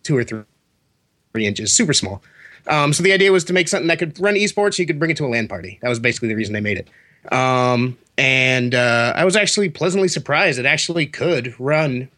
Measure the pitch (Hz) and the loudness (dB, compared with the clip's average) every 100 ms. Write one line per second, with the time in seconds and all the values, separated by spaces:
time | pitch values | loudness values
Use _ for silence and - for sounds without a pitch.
0 | - 135 117 110 104 _ _ _ _ _ | -2 -2 -2 -6 -12 _ _ _ _ _
1 | _ _ _ 113 104 101 107 - 185 120 | _ _ _ -2 -2 -2 0 2 2 0
2 | 98 98 _ - - - - 151 143 147 | -2 -8 _ -20 -20 -12 -2 0 2 2
3 | 190 190 196 190 - 185 165 190 165 160 | 4 4 4 4 2 0 0 0 0 0
4 | 165 - 202 202 208 - 208 202 175 147 | -2 -2 0 2 0 0 0 0 -2 -2
5 | 165 156 139 117 107 95 92 101 123 117 | -2 -2 -2 -2 -2 -8 -12 -6 -4 0
6 | 120 - 113 110 101 107 104 98 - _ | 0 0 -2 -2 -4 -4 -4 -4 -8 _
7 | _ _ - 127 127 127 123 123 127 123 | _ _ -6 -2 0 2 2 2 -2 -6
8 | _ - 135 131 131 131 123 123 120 117 | _ -2 2 2 2 2 0 2 2 2
9 | 117 - 185 208 - - 101 - 170 190 | 2 2 2 2 0 0 -2 -2 -2 0
10 | 185 160 135 147 185 123 131 151 - 170 | 0 -2 -2 0 0 0 0 0 -2 -2
11 | 147 - 160 151 123 113 131 156 151 127 | -4 -2 -2 -2 -4 -6 -2 0 0 -2
12 | 131 | -6